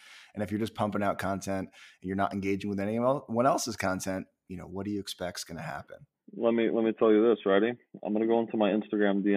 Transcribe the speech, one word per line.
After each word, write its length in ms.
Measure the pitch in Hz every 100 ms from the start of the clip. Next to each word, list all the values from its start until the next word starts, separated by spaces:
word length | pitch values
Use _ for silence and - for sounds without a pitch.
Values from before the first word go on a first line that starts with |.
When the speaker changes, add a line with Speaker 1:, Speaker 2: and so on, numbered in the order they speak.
| - - -
Speaker 1:
And 100 | -
if 80 | 101
you're 80 | 104
just 160 | 110 -
pumping 280 | 107 101
out 160 | 101 87
content 500 | 95 95 98 95 92
and 380 | - - _ 92
you're 100 | 95
not 160 | 98
engaging 360 | 101 95 98 104
with 120 | 98
anyone 640 | 101 113 123 143 - 113 131
else's 320 | - - 107
content, 500 | 95 92 98 95 - _ -
you 80 | 90
know, 80 | 90
what 180 | 92
do 80 | 101
you 80 | 104
expect's 460 | 95 - 90 - -
gonna 160 | 82
happen? 440 | 78 71 - - - _ _ 202
Speaker 2:
Let 180 | 117
me, 160 | 117 113
let 140 | 104
me 80 | 113 107
tell 140 | 113
you 160 | 107 117
this. 160 | 107 101
Ready? 260 | 98 110 120 _ -
I'm 80 | 92
gonna 160 | 107 113
go 140 | 117
into 160 | 113 113
my 140 | 104
Instagram 520 | 107 101 104 104 98
D 80 | 101